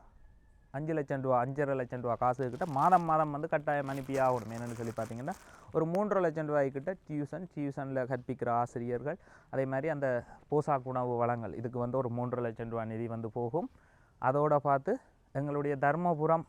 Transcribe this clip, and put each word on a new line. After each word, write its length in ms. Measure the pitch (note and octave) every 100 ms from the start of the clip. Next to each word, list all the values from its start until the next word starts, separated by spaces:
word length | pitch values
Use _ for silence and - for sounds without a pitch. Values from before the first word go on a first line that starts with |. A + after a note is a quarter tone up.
| - - - - - - -
அஞ்சு 240 | C#3 D#3
லட்சம் 280 | D#3+ C#3 C#3
ரூபா, 240 | C3 B2 B2
அஞ்சரை 300 | C#3 C#3 C3+
லட்சம் 260 | B2 B2
ரூபா 140 | A#2+ A2
காசு 340 | B2 B2+ B2+
கிட்ட 160 | A#2+ F#3
மாதம் 360 | C3+ E3 F#3
மாதம் 300 | E3+ D#3 D3+
வந்து 180 | C#3+ D#3+
கட்டாயம் 380 | D#3+ D3 C#3+ C#3
அனுப்பி 260 | C#3 C3
ஆகணும். 400 | C3+ C3 B2 A2
என்னன்னு 200 | A#2 A#2+
சொல்லி 180 | A#2 A#2 A2
பாத்தீங்கன்னா, 360 | A2 A#2 C#3+ G3 - - -
ஒரு 120 | D#3 D#3+
மூன்றரை 360 | F3+ G#3 G3
லட்சம் 280 | F3 D#3 D3+
ரூபாய்க்கிட்ட 440 | D3 C#3 C#3 D3 F#3+ -
டியூஷன், 400 | D3+ C#3+ D#3 F#3 -
டியூஷன்ல 480 | C#3+ C#3 C3+ C3
கற்பிக்கிற 460 | B2+ B2+ B2 B2 A#2+
ஆசிரியர்கள், 680 | A#2 A#2+ B2 A#2+ A#2+ C3 F3+ - - -
அதே 160 | C3+ C3+
மாதிரி 240 | C3+ D#3
அந்த 340 | D3 C3+ B2 - - -
போசாக்கு 320 | D3 D3+ C#3
உணவு 340 | B2+ B2+ B2 A#2+
வழங்கல், 400 | A#2+ A#2+ G#2+ D2+
இதுக்கு 220 | A#2 A#2+
வந்து 180 | A#2+ C3
ஒரு 120 | B2+
மூன்றரை 320 | A#2+ B2 B2
லட்சம் 280 | A#2+ A2+ A#2
ரூபா 160 | A2+ A2
நிதி 220 | A2+ A#2
வந்து 220 | A2+ A2+
போகும். 400 | A#2+ A#2+ D3+ B3 - _ _ _ _
அதோட 340 | B2 C#3 D3+ D3
பார்த்து 440 | D3 C#3 D#3+ C4 - _ _
எங்களுடைய 440 | C3+ D3 C#3+ D3 C#3
தர்மபுரம் 680 | C#3+ D#3 F3 D#3 D#3 E3